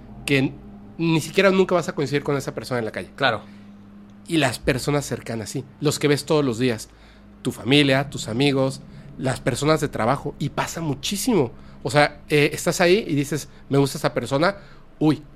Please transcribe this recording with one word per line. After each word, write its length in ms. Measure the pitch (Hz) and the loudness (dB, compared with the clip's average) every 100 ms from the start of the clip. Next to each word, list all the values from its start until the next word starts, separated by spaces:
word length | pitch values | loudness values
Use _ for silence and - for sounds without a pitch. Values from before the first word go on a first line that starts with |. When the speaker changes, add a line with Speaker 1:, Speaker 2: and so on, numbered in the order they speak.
| - - - | -18 -12 0
Speaker 1:
que 260 | 143 135 - - - - - | 2 2 -2 -16 -20 -16 -4
ni 220 | 165 160 | 0 0
siquiera 300 | 151 - 196 | 0 2 4
nunca 240 | 190 185 180 | 4 4 2
vas 140 | 170 | 0
a 40 | |
coincidir 300 | 180 139 139 | -4 -2 -2
con 140 | 139 143 | 0 -2
esa 180 | 139 139 | -4 -8
persona 240 | 117 123 | -6 -4
en 60 | 110 | -4
la 60 | |
calle. 180 | 101 95 - | -6 -10 -2
Speaker 2:
Claro. 240 | 135 104 - - - - - - - - - | -2 -2 -6 -20 -20 -20 -20 -20 -20 -20 -4
Speaker 1:
Y 100 | 165 | 0
las 220 | 135 117 | 0 0
personas 460 | - 127 - 143 139 | -2 0 0 -2 -2
cercanas, 440 | 117 - 113 107 | -8 -8 -8 -8
sí. 140 | 143 - - | -8 -10 -4
Los 180 | 147 139 | -2 0
que 80 | 147 | 2
ves 180 | 143 - | 2 2
todos 180 | 156 | 0
los 140 | 139 110 | 0 0
días. 320 | 127 110 - - - - - - | 0 -2 -8 -20 -20 -20 -20 -10
Tu 100 | - | -8
familia, 580 | - - 143 139 135 139 | -4 4 4 6 2 0
tus 180 | - - | -6 -6
amigos, 540 | 110 143 135 135 135 - - - - | 0 2 2 0 -4 -12 -18 -18 -6
las 220 | 131 123 | -4 -2
personas 420 | - 123 143 156 | -2 0 2 2
de 60 | 151 | 0
trabajo. 480 | 107 110 139 143 - | 0 0 0 -4 -6
Y 100 | 143 | -6
pasa 320 | - 139 - | -4 -6 -4
muchísimo. 720 | 165 135 - 202 - 208 123 - - - | -6 -4 -4 -4 0 2 2 -4 -18 -10
O 80 | 139 | 0
sea, 300 | 147 147 - - | 2 2 0 0
eh, 200 | 151 143 | 2 2
estás 280 | 143 - 165 | 0 -2 2
ahí 240 | 175 190 - | 4 4 2
y 60 | 139 | -2
dices, 340 | 143 151 - - - | -2 -4 -6 -14 0
"Me 80 | 139 | 2
gusta 200 | 139 - | 2 0
esta 160 | 147 | -4
persona. 420 | 135 120 139 175 202 - - - - | -2 -2 0 0 -2 -10 -20 -20 0
Uy, 220 | 156 139 - | 0 0 -4